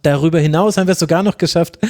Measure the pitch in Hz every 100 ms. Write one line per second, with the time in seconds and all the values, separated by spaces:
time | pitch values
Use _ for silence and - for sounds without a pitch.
0 | 147 143 160 160 151 156 208 196 185 185
1 | 151 165 202 - 165 170 170 - 220